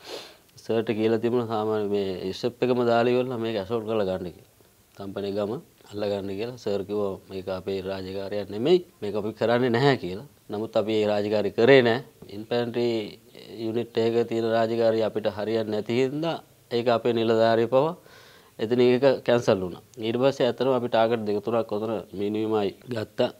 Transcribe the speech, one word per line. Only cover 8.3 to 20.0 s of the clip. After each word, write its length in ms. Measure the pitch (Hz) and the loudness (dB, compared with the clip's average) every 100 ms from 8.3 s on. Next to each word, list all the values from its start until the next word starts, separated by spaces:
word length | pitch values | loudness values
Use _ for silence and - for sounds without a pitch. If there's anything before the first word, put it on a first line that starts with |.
| 104 95 | -6 -6
නෙමෙයි. 280 | 101 131 175 175 _ | -4 2 2 2 _
මේක 180 | 104 | -6
අපි 160 | 104 104 | -4 -4
කරන්නේ 380 | 107 113 120 127 | -2 0 2 2
නැහැ 260 | 117 139 127 | 4 4 2
කියලා. 320 | 117 95 147 _ - | -2 -10 -12 _ -12
නමුත් 300 | 104 113 113 | -8 -4 -2
අපි 160 | 104 | 0
ඒ 120 | 110 104 | 0 2
රාජකාරිය 460 | 104 104 107 101 | 0 0 -2 -2
කරේ 280 | - 117 135 | 4 8 8
නැහැ. 220 | 120 117 - - - | 8 2 -4 -18 -18
ඉන්ෆැන්ට්‍රි 580 | 101 110 120 120 120 120 113 101 - - - - 101 | -16 -6 -4 -2 -2 0 -2 -4 -12 -20 -20 -18 -10
යුනිට් 400 | 113 113 113 117 | -6 -4 -4 0
එකක 200 | 113 117 117 | 0 2 0
තියෙන 200 | 113 113 | 0 0
රාජකාරිය 520 | 113 113 117 113 110 | 2 0 2 2 2
අපිට 240 | 107 110 104 | 0 -2 -4
හරියන්නේ 440 | 98 104 113 107 | -4 -2 -2 -2
නැති 220 | 107 104 120 | -4 -2 0
හින්දා 400 | 131 147 165 147 - _ - | 0 -2 -6 -6 -10 _ -6
ඒක 160 | 120 120 | -2 2
අපේ 240 | 117 123 | 2 2
නිලධාරිය 560 | 117 113 113 113 113 113 | 2 2 4 4 4 4
පවා 260 | 131 156 175 - - - - _ - | 2 2 -2 -12 -20 -20 -20 _ -8
එතන 220 | 110 123 | 0 4
ඒක 240 | 123 123 139 127 | 6 6 4 2
කැන්සල් 340 | - 120 123 98 | 2 2 4 2
වුණා. 220 | 92 - - | 0 -8 -16
ඊට 200 | - | -8